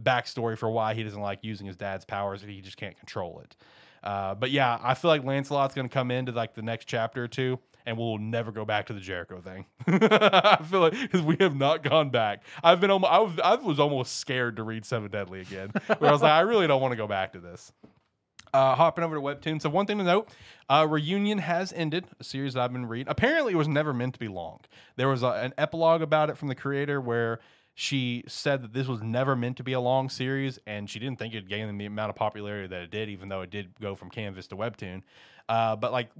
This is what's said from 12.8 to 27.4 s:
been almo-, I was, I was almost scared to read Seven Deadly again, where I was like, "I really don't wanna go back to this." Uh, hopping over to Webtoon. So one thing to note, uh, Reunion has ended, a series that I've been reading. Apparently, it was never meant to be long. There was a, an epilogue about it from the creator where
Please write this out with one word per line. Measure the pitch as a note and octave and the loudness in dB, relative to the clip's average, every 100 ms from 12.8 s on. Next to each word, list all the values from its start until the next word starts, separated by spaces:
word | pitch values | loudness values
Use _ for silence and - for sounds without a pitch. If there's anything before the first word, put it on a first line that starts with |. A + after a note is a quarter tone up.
been | G3 | 6
almo-, | G3 F#3 | 4 6
I | E3+ | 6
was, | A3 E3 | 4 2
I | F3 A#3+ | 4 4
was | B3 D3 | 2 2
almost | C#3+ C#3 B2 - | 2 2 -4 -6
scared | - B2+ A#2+ A2 | -4 -2 -2 -4
to | |
read | A2 A2 G#2+ | -6 -8 -4
Seven | A#2+ G#2 | -4 -4
Deadly | G#2 F#2 F#2+ | -6 -6 -10
again, | F#2 F#2+ G2 F#3 - G#3+ | -12 -10 -8 -6 -2 2
where | D3 | 4
I | |
was | D3 | 6
like, | D3+ | 6
"I | D3+ | 6
really | F#3+ A3+ E3 | 6 4 4
don't | C3+ | 4
wanna | C3 A#2+ | 2 -2
go | G#2 | -2
back | G2 F#2+ | -2 -4
to | F#2 | -8
this." | F2 E2+ - _ - _ _ _ _ - - | -16 -18 -20 _ -20 _ _ _ _ -20 0
Uh, | C3+ C3+ B2+ | 4 4 6
hopping | E3 E3 | 4 2
over | E3 D#3 | -2 -2
to | |
Webtoon. | C#3 C#3+ D#3 D#3 | -4 -4 -4 -2
So | C#3+ | 0
one | D#3+ G3+ | 0 0
thing | G#3 | 0
to | |
note, | F3+ F#3 - - - - - | 2 2 0 -10 -20 -12 2
uh, | C#3 D#3 | 4 4
Reunion | D#3 D3+ G3 G#3 G#3 | 2 0 0 0 0
has | D#3+ F3+ F#3 | 0 -2 -2
ended, | - D#3+ D#3+ F3+ - | -4 -2 -4 -6 -12
a | |
series | - C3+ C#3 B2+ | -10 -6 -4 -2
that | |
I've | B2 | -2
been | B2+ B2 | -4 -6
reading. | A2+ C3+ | -6 -6
Apparently, | D#3 A#3+ D#4+ C4+ | 0 2 4 2
it | F3 | 2
was | D3+ | 2
never | C#3+ D3+ | 2 0
meant | B2+ B2+ - | 0 -4 -6
to | |
be | A2+ | -8
long. | F#2 E2 - _ - - - | -8 -10 -14 _ -20 -12 -2
There | C3 | 0
was | C3 | 2
a, | B2 | 0
an | A2 B2+ C3+ | 0 -4 -2
epilogue | D#3 E3 E3 E3 | -2 2 4 4
about | D#3+ D#3 D3+ | 4 2 2
it | - | -2
from | D3 | -6
the | B2+ | -6
creator | C#3 C#3 C#3+ C#3+ | -4 -2 -2 -2
where | B2 A#2 A#2 A2+ | -2 0 0 -4